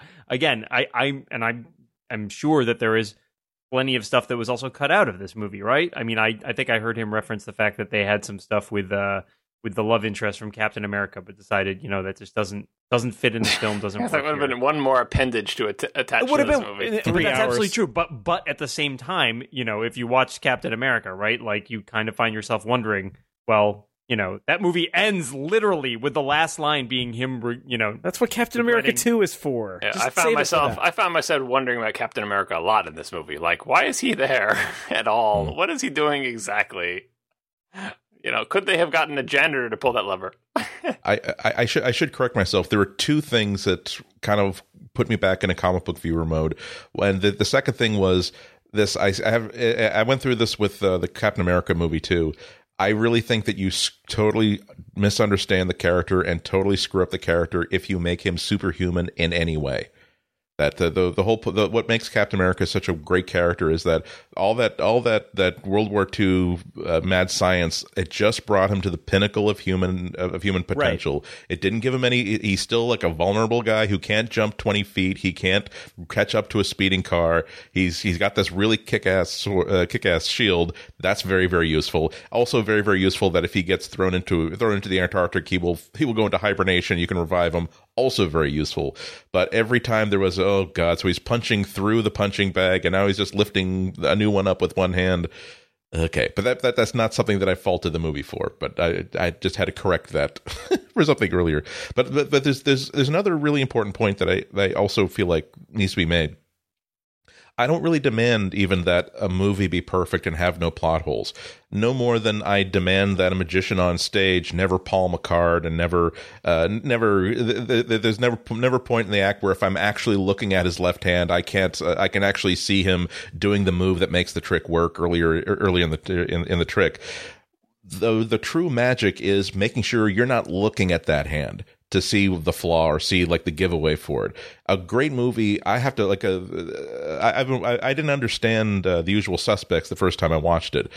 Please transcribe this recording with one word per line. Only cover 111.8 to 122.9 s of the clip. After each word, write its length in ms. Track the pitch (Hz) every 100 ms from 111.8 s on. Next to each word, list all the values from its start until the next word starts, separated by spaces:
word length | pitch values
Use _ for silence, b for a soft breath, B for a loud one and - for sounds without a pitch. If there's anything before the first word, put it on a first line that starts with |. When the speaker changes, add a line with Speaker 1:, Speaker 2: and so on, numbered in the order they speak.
| 113
Speaker 4:
more 280 | 131 120 117
than 240 | 107 107
I 180 | 78 101
demand 560 | 95 95 90 95 101 92
that 140 | 92
a 40 | 92
magician 440 | 87 92 - 95
on 180 | 90 87
stage 560 | - 104 95 92 82
never 240 | 85 95 92
palm 380 | - 95 92 87
a 20 |
card 480 | - 85 87 85 82
and 100 | 82
never, 380 | 85 87 85 B B B -
uh, 220 | 82 85
n-, 120 | 107
never, 500 | 143 117 110 101 92
th-, 340 | 120 117 110 117
th-, 200 | 120 120
th-, 140 | 110
there's 160 | 110 110
never, 180 | 123 113 -
never 260 | 113 127 127
point 300 | - 117 101
in 40 |
the 100 | 104
act 200 | 98 101
where 100 | 98
if 120 | 92
I'm 120 | 98 95
actually 420 | 101 - - 101
looking 360 | 95 98 107
at 140 | 95 90
his 120 | 87
left 240 | 90 -
hand, 280 | 92 87 87
I 100 | 90
can't, 400 | - 98 92 -
uh, 140 | 82 82
I 120 | 95
can 120 | 101
actually 320 | 98 - 98
see 300 | 90 - 98
him 240 | 95